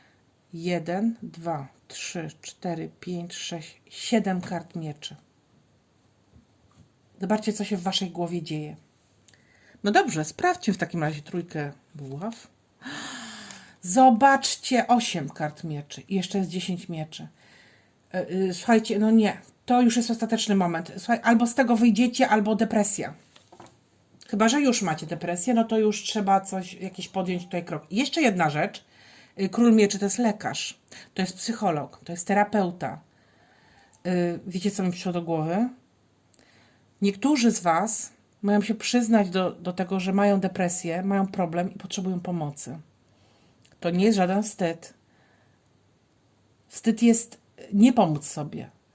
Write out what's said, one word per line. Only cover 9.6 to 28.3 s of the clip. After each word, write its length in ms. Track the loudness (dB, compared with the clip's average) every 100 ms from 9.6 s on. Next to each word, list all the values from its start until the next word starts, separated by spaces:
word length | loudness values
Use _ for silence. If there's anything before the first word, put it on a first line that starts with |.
| _ -6
No 80 | 2
dobrze, 340 | 2 2 -2 -6
sprawdźmy 480 | -2 -2 0 -2
w 40 | -2
takim 260 | -2 -2
razie 180 | -4 -4
trójkę 500 | -8 -8 -8 -8 -8 -10 _ -16
buław. 520 | -14 -10 -10 -12 -18 _ _ _ -14 -12 -12 -12 -14 -16 -18 -20 -20 -14
Zobaczcie, 1040 | -2 8 8 8 6 6 2 -4 0 0 4
osiem 420 | 2 2 -4 -6
kart 340 | -6 -8 -8
mieczy 380 | -10 -10 -10 -16
i 140 | -4 -4
jeszcze 220 | -2 -2
jest 120 | -2
dziesięć 400 | -4 -6 -8 -8
mieczy. 380 | -10 -10 -12 -18 _ _ -20 -20 _ _ _ _
E, 180 | -8 -4
y, 220 | -2 -2
słuchajcie, 460 | -2 4 4 4 2
no 120 | 6
nie, 260 | 6 4 0 -12 _ 0
to 160 | 4
już 160 | 4 4
jest 140 | 0
ostateczny 440 | -2 -2 -2 2 2
moment. 360 | 2 -2 -6 -10
Słuchaj, 220 | -2 0
albo 240 | 4 4 4
z 80 | 2
tego 200 | 2 4
wyjdziecie, 540 | 4 6 2 2 2
albo 260 | 4 2 0
depresja. 580 | 2 2 0 -2 -8 -12 _ -20 _ -20 -20 _ _ _ _ _ -6
Chyba 220 | 2 4
że 120 | 4
już 200 | 4 2
macie 240 | 0 -4 -6
depresję, 480 | -6 -4 -4 2
no 100 | 2
to 160 | 4 4
już 240 | 2 0
trzeba 380 | -4 -2 2 2
coś, 320 | 2 -8 -8
jakiś 340 | -10 -12 -10 -8
podjąć 360 | -4 -2 -4
tutaj 220 | -4 -8 -6
krok. 260 | -10 -6
I 40 | -2
jeszcze 260 | -2 2
jedna 280 | 2